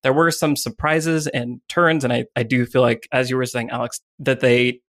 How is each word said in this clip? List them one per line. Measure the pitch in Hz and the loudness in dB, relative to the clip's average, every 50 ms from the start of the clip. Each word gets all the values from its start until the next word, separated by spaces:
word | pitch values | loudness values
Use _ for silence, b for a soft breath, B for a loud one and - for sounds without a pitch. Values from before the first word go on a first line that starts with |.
| B | B
There | 135 135 | 0 2
were | 156 165 165 | 4 2 2
some | 160 - 165 151 143 | 2 0 0 0 0
surprises | - - 120 - - 151 151 156 160 156 165 160 156 151 | -2 -4 -8 -6 -4 -2 0 0 0 0 0 0 -2 -2
and | 147 - 123 120 123 123 - _ - | -4 -4 -6 -6 -6 -10 -12 _ -6
turns. | - 175 175 160 160 151 131 | 0 2 2 2 2 2 0
And | 120 120 | 0 0
I, | 120 123 - - | -2 -2 -4 -4
I | 127 117 | -4 -2
do | 113 131 123 120 | 0 0 0 0
feel | - - 127 | 2 2 2
like, | 123 120 113 113 - - | 4 2 2 -2 -4 -4
as | 143 127 127 123 | -2 -2 -2 -2
you | 131 | -2
were | 127 123 | -4 -4
saying, | 120 - 120 113 - | -4 -4 -6 -6 -6
Alex, | 120 120 120 120 - - _ _ _ - | -6 -6 -6 -8 -10 -12 _ _ _ -6
that | 139 135 127 127 | -2 -2 0 2
they | 131 123 120 123 123 123 123 - _ _ _ | 2 4 4 4 2 0 -2 -4 _ _ _